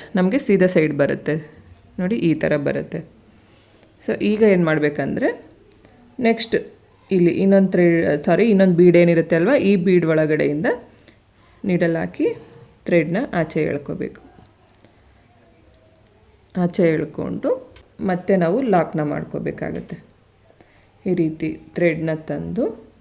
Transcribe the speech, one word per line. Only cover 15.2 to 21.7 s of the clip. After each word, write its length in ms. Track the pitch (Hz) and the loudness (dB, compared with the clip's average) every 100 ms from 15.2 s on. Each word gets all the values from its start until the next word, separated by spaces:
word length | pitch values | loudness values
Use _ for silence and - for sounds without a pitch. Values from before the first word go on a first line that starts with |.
| _ _ _ _ _ _ _ _ _ _ _ _ _ 185 | _ _ _ _ _ _ _ _ _ _ _ _ _ -4
ಆಚೆ 300 | 175 - 170 | -2 0 0
ಎಳ್ಕೊಂಡು 640 | 160 156 - - - 277 523 - - _ - | 0 -4 -8 -8 -6 -4 -4 -8 -20 _ -8
ಮತ್ತೆ 340 | 196 180 - 190 | -6 -4 0 0
ನಾವು 220 | 165 214 262 | 0 0 0
ಲಾಕ್‌ನ 360 | 185 - 165 | 0 0 -4
ಮಾಡ್ಕೋಬೇಕಾಗತ್ತೆ. 920 | 151 147 - - - 151 - - - 170 - _ _ _ - - _ _ _ _ 196 | -4 -6 -8 -8 -8 -8 -8 -10 -12 -16 -20 _ _ _ -20 -20 _ _ _ _ -4
ಈ 80 | |
ರೀತಿ 360 | 180 160 156 156 - - | -2 -2 -4 -8 -10 -12